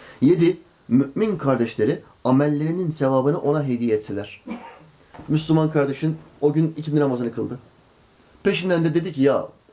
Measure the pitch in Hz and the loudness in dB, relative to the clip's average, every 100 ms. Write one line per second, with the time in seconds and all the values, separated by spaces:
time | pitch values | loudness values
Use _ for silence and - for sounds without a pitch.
0 | - - 135 175 165 - - _ - 123 | -16 2 4 6 4 0 -8 _ 0 2
1 | 139 185 220 196 139 123 113 - 107 165 | 2 0 -2 -2 0 0 0 0 -2 -2
2 | - _ 127 131 147 147 156 175 170 156 | -8 _ 0 2 2 0 -2 -2 -4 -2
3 | 135 131 135 170 143 151 139 120 117 107 | 0 2 2 0 0 -2 -2 -2 0 -2
4 | 107 101 104 - - - - - - _ | -2 -8 -10 -14 -14 -14 -16 -20 -20 _
5 | _ - - 151 160 156 156 156 139 135 | _ -14 -2 -2 2 2 2 0 -2 -2
6 | 160 156 - - 147 147 160 156 156 147 | -4 -6 -12 -2 0 2 -2 -4 -2 0
7 | 139 123 120 113 107 123 - _ _ _ | 0 0 -4 -6 -8 -8 -16 _ _ _
8 | _ _ _ _ 196 160 185 170 165 165 | _ _ _ _ -2 -2 0 2 2 0
9 | 180 135 135 107 - - _ | -2 2 2 2 -2 -14 _